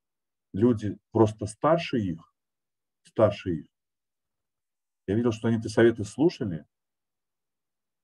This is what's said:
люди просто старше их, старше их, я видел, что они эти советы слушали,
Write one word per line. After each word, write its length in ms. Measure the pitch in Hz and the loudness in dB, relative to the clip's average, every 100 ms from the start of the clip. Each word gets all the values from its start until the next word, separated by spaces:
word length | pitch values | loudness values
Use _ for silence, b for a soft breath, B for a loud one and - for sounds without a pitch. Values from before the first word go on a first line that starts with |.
| _ _ _ _ _ | _ _ _ _ _
люди 440 | 95 120 110 104 - _ | 0 2 2 -4 -10 _
просто 340 | 110 107 - 107 | 2 2 0 -12
старше 540 | - 147 170 - 123 | -2 0 0 0 -4
их, 340 | 95 82 - _ _ _ _ _ _ _ _ | -4 -6 -14 _ _ _ _ _ _ _ _
старше 480 | - - - 95 80 | 0 0 0 -6 -8
их, 120 | - _ _ _ _ _ _ _ _ _ _ _ _ _ - | -10 _ _ _ _ _ _ _ _ _ _ _ _ _ -4
я 80 | 107 | -2
видел, 160 | 120 | 0
что 160 | 107 117 | -2 -2
они 100 | 113 | -2
эти 100 | 113 | 0
советы 360 | 120 117 113 101 | 4 4 2 -6
слушали, 600 | - 165 - 110 78 - _ _ _ _ _ _ _ _ _ _ _ _ _ | 0 0 0 -6 -8 -12 _ _ _ _ _ _ _ _ _ _ _ _ _